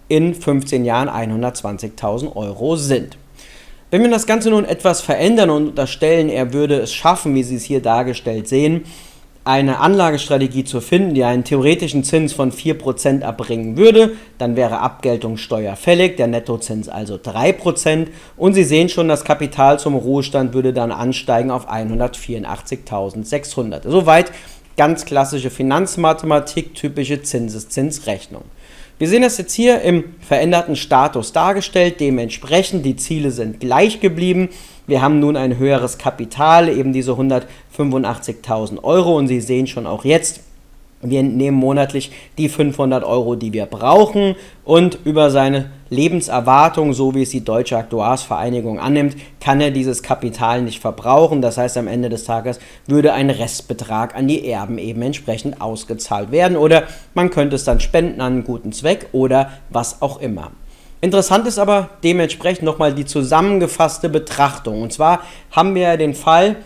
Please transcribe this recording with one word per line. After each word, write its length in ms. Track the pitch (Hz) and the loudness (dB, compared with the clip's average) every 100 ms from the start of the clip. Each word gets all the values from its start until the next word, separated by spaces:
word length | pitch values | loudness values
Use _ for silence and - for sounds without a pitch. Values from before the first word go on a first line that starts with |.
| - | 0
in 260 | 156 170 | 2 2
fünfzehn 500 | 170 - 139 135 131 | -2 -2 -2 0 -2
Jahren 240 | 120 117 139 | 0 0 -2
einhundertzwanzigtausend 1300 | - 113 110 120 - 104 101 - - 107 117 151 | -4 -4 -4 -4 -6 -8 -8 -10 -6 -4 -4 -6
Euro 400 | - 104 101 156 | -8 -10 -4 -2
sind. 420 | 165 143 127 - - - - - - - - - | -2 0 -2 -2 -14 -20 -20 -20 -20 -20 -20 -2
Wenn 100 | 185 | 2
wir 80 | 240 | 4
das 160 | 220 214 | 2 2
Ganze 240 | 220 226 | 0 4
nun 140 | 214 | 2
etwas 360 | - 170 185 170 | 2 0 0 0
verändern 500 | - 127 175 226 180 | -2 0 4 4 4
und 180 | 151 151 | 2 0
unterstellen, 600 | 143 135 - 156 165 156 | -2 -4 0 2 2 2
er 240 | 123 127 | 0 -2
würde 280 | 139 147 143 | 0 0 0
es 120 | 110 | -2
schaffen, 440 | - 160 180 156 135 | 0 0 2 0 0
wie 80 | |
Sie 100 | 120 | 0
es 80 | 127 | -4
hier 200 | - 139 | -4 -2
dargestellt 640 | 117 117 127 117 120 110 107 | 0 0 0 -4 -6 -6 -2
sehen, 340 | 131 151 165 - - - - - - - | 0 2 0 -6 -20 -20 -20 -20 -10 0
eine 320 | 135 139 131 | 2 2 2
Anlagestrategie 840 | 160 196 170 147 - 139 135 127 | 2 4 2 0 -2 0 0 -2
zu 160 | 131 123 | -4 -6
finden, 320 | 117 180 190 | 0 2 2
die 100 | 139 | 2
einen 220 | 123 123 | 2 0
theoretischen 580 | 120 139 139 170 156 143 | 0 2 2 2 0 -2
Zins 300 | 131 160 151 | 0 0 0
von 180 | - 131 | -2 -2
vier 280 | - 160 156 | -2 -4 -4
Prozent 440 | 135 123 139 135 | -4 -2 0 0
erbringen 540 | - 107 120 113 113 120 | -2 -8 -6 -6 -4 4
würde, 360 | 220 220 220 220 - - | 6 8 4 0 -16 -6
dann 180 | 123 120 | -2 0
wäre 220 | 117 113 | 0 0
Abgeltungssteuer 1000 | 131 - 131 117 117 110 - 110 104 101 | -4 -2 -2 -2 -4 -8 -6 -4 -4 -4
fällig, 400 | - 175 180 180 | 2 4 2 0
der 120 | 117 | -2
Nettozins 600 | 117 120 113 - 110 107 | -2 -4 -8 -6 -8 -8
also 320 | 95 104 95 | -10 -10 -10
drei 300 | 117 104 151 | -8 0 0
Prozent. 560 | 185 175 175 160 156 160 - - - | 2 -2 -2 0 0 -4 -10 -18 0
Und 160 | 185 | 2
Sie 100 | 196 | 4
sehen 240 | 151 156 175 | 4 4 2
schon, 180 | 180 165 | 2 0
das 160 | 147 | 0
Kapital 560 | - 147 139 - 135 147 | 0 -2 -2 2 4 4
zum 180 | 151 139 | 0 -2
Ruhestand 580 | 123 139 139 139 127 | 0 -2 0 -2 -2
würde 180 | 127 127 | 0 0
dann 180 | 127 117 | 0 -4
ansteigen 600 | 110 120 127 - 117 127 | -4 -4 -4 0 0 0
auf 180 | 127 - | -4 -6
einhundertvierundachtzigtausendsechshundert. 2250 | 110 110 113 120 - - 113 64 98 - - - 104 98 104 107 147 - - 113 73 113 | -8 -4 -2 -2 -6 -10 -10 -8 -10 -10 -12 -8 -6 -6 -6 -6 -6 -6 -6 -6 -6 0
Soweit 460 | 175 160 165 175 - - - - - | 2 6 6 4 -6 -20 -20 -10 2
ganz 260 | 151 165 | 2 2
klassische 460 | - 139 135 143 127 | -2 -2 0 -2 -6
Finanzmathematik, 1200 | - 135 147 190 - 160 160 156 151 147 - 160 | -4 0 0 -2 0 0 0 0 0 0 -8 -8
typische 460 | - 143 139 131 143 | -8 -8 -6 -4 -4
Zinseszinsrechnung. 1200 | 139 123 113 107 - - 143 151 - 95 - - - - - - - - | -4 -4 -4 -8 -8 -4 -4 -4 -6 -8 -8 -18 -20 -20 -20 -20 -16 -4
Wir 120 | 160 | 2
sehen 140 | 226 | 4
das 160 | 247 240 | 4 0
jetzt 140 | 175 | -6
hier 300 | - 240 240 | 0 4 4
im 220 | 175 175 - - | 4 0 0 -10
veränderten 560 | - 139 160 170 170 143 | -2 0 2 2 0 -6
Status 560 | - 135 147 120 107 | 2 2 4 0 -2
dargestellt. 640 | 165 175 196 - 185 175 - | 0 0 0 -2 2 2 2
Dementsprechend, 880 | 143 127 117 - - 170 190 190 139 | 0 0 -4 -8 0 0 0 -2 -2
die 80 | 131 | -4
Ziele 360 | - 160 143 | -4 -2 -2
sind 260 | 120 110 110 | -4 -6 -6
gleich 400 | 123 131 214 220 | 0 2 2 2
geblieben. 500 | 190 160 180 180 180 - - - - | -2 0 0 0 -2 -6 -20 -14 -2
Wir 160 | 135 | 2
haben 160 | 139 151 | 4 4
nun 180 | 147 147 | 4 2
ein 220 | 131 123 | 0 0
höheres 400 | 135 135 120 - | 2 2 -2 -4
Kapital, 720 | 131 - 117 135 151 170 165 | -6 -6 -10 0 6 6 6
eben 240 | 135 135 | 2 0
diese 240 | 131 127 123 | -2 -2 0
hundertfünfundachtzigtausend 1700 | 135 127 127 - - - 143 131 113 117 - 110 - 110 107 104 | 0 0 -4 -20 -16 -4 -2 0 -2 -4 -8 -10 -4 -4 -4 -6
Euro. 320 | 120 175 175 160 | 0 2 4 2
Und 100 | 135 | 2
Sie 140 | 123 | 0
sehen 260 | 110 127 131 | 0 -2 -2
schon 220 | - 98 | -4 -6
auch 160 | 107 | -4
jetzt, 380 | 135 160 - - - - _ - - - | 2 2 0 -10 -18 -20 _ -20 -20 -12
wir 180 | 123 135 | -4 0
entnehmen 380 | 135 123 139 135 | 0 2 2 2
monatlich 540 | 131 143 135 135 131 - - - | 2 2 0 -2 -8 -14 -14 -4
die 100 | 151 | -4
fünfhundert 540 | 151 147 139 131 127 | 0 -2 0 0 0
Euro, 300 | - 123 117 | 0 -2 0
die 180 | 117 110 | -4 -4
wir 140 | 107 101 | -6 -6
brauchen. 720 | 107 120 185 214 202 196 185 - - | -4 4 6 6 4 0 -2 -10 -12
Und 360 | - 165 180 - | 2 4 4 0
über 260 | - 151 147 | -2 4 4
seine 400 | 135 135 139 135 - - | 4 2 0 -4 -12 -6
Lebenserwartung, 1040 | 127 165 175 - 123 120 135 160 160 151 | 0 0 0 -2 -2 4 6 6 4 0
so 200 | 127 135 | 2 0
wie 80 | 135 | 0
es 80 | 127 | -2
die 140 | 127 | -4
Deutsche 320 | 113 110 123 117 | -2 -2 0 -4
Aktuarsvereinigung 1000 | 107 113 104 127 - 87 120 123 110 107 | -4 -2 0 0 -2 -4 -2 -4 -4 -6
annimmt, 380 | 135 147 143 143 - - | 0 0 0 -4 -18 -8
kann 200 | - 139 | 0 2
er 100 | 147 | 2
dieses 320 | 135 131 120 | 0 -2 -4
Kapital 600 | - 131 120 - 117 123 | -4 -4 -4 -2 0 0
nicht 180 | 120 - | -2 -6
verbrauchen. 640 | 113 - 117 139 160 151 | -8 -6 2 4 4 2
Das 160 | 120 123 | 0 -2
heißt, 180 | 123 123 | -4 -4
am 100 | 110 | -4
Ende 200 | 120 123 | -4 -4
des 140 | 110 | -6
Tages 340 | - 113 120 123 - - - | -6 -6 -4 -10 -12 -16 -2
würde 260 | 147 143 | 2 4
ein 160 | 113 139 | 4 0
Restbetrag 840 | 131 120 - - 117 110 110 117 | -2 -4 -8 -10 -10 -6 -4 -4
an 140 | - 135 | -2 -2
die 200 | 160 123 | -2 -4
Erben 300 | 110 101 117 | -6 -6 -8
eben 240 | 104 113 | -8 -6
entsprechend 580 | 123 147 - 110 143 - | -6 -6 -6 -6 -6 -8
ausgezahlt 680 | 110 110 - 110 - 101 104 | -8 -10 -10 -10 -6 -6 -2
werden. 260 | 151 180 170 | 0 2 4
Oder 280 | 156 160 160 - - | 6 4 2 -14 -8
man 160 | - 180 | -2 0
könnte 260 | 170 143 139 | 0 0 0
es 80 | |
dann 160 | - 123 | 2 2
spenden 400 | - 165 170 - | 2 0 0 -2
an 120 | 127 | -2
einen 120 | 127 | -2
guten 280 | 120 120 107 | -4 -8 -8
Zweck 360 | - 156 208 - | -4 -2 -2 -2
oder 380 | 135 131 131 135 - - | -2 2 2 0 -6 -8
was 300 | 117 117 - | -6 -6 -6
auch 200 | 143 - | -6 -6
immer. 320 | 135 92 80 - - - - - | -8 -8 -10 -16 -20 -20 -20 -4
Interessant 440 | 180 196 185 196 233 | 0 2 4 2 2
ist 120 | 202 | 0
aber 320 | 202 202 175 - | 2 2 0 -2
dementsprechend 600 | 165 180 160 - 175 185 | 0 2 0 -2 -4 -2
nochmal 320 | 156 151 151 | -2 0 0
die 100 | 143 | 0
zusammengefasste 1040 | 139 151 131 143 196 196 160 - 160 - 170 | -4 -4 2 2 2 2 0 0 0 0 -2
Betrachtung. 720 | 151 156 - 139 - 113 107 | -2 -2 0 0 0 -8 -6
Und 100 | 113 | -6
zwar 300 | - 156 175 - - - | 0 2 2 -2 -20 -4
haben 240 | - 190 | 0 2
wir 240 | 190 175 165 | 2 2 2
den 160 | 151 | 0
Fall, 420 | 143 - 165 202 214 | 0 4 6 4 0